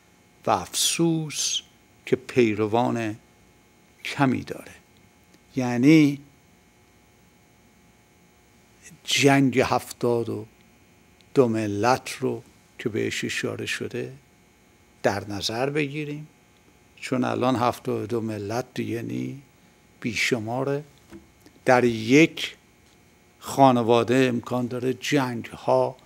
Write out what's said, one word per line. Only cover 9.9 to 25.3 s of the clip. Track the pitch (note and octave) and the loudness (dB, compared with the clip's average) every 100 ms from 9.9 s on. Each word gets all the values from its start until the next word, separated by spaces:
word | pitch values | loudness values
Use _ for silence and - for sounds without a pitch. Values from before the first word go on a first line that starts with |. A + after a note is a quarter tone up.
| - A#2+ A#2 A2 | -4 -2 0 -2
و | G#2+ A2 _ _ _ _ _ _ _ _ | -8 -10 _ _ _ _ _ _ _ _
دو | - B2 | 2 2
ملت | A2 G#2+ G2+ A2+ B2+ - - | 2 -2 0 0 0 -2 -6
رو | B2+ A#2 - _ _ - | -6 -6 -10 _ _ -10
که | B2 | -6
بهش | G#2+ A2+ - | -4 -4 -4
اشاره | A#2+ - A#2+ G#2+ A2 | -6 -4 -6 -6 -8
شده | - A2+ A#2+ B2+ C3+ _ _ _ _ _ _ _ _ | -8 -8 -8 -10 -14 _ _ _ _ _ _ _ _
در | B2 G2+ G2 | -2 -2 -4
نظر | G2+ F2+ A2+ C3+ | -8 -6 -4 -2
بگیریم، | D3 C#3+ D3 D3 D3 D3+ _ _ _ _ _ _ - | -2 -4 -4 -8 -10 -14 _ _ _ _ _ _ -18
چون | - B2+ | -6 -2
الان | B2 A2 B2 B2+ | -2 0 0 2
هفتاد | A#2+ A2+ - A#2+ | 0 -2 -4 -6
و | G#2+ | -4
دو | A#2 | -4
ملت | A2 G#2+ G2+ A2+ B2+ | -4 -6 -6 -6 -6
دیگه | - A2 A2+ | -6 -6 -6
نی، | A#2 B2 B2+ C3 - _ _ _ _ _ | -6 -6 -6 -10 -18 _ _ _ _ _
بیشماره. | - G#2 - B2 G#2+ A#2+ C3+ C#3 D3+ _ _ - - _ - _ | -6 -4 -2 -2 -2 -4 -2 -4 -8 _ _ -20 -20 _ -20 _
در | - B2+ | 4 6
یک | A#2+ A2+ A2 C#3 D#3+ - - - _ _ _ _ _ _ _ _ | 4 0 4 6 6 2 -10 -10 _ _ _ _ _ _ _ _
خانواده | - - C3 B2 A2+ A#2 A#2 | -8 4 6 6 4 4 4
امکان | B2+ C3 A#2+ - B2 A#2+ | 2 2 0 -4 -4 -4
داره | B2 B2+ | -4 -4
جنگ‌ها | B2+ - D3 B2+ | -4 -2 -2 -2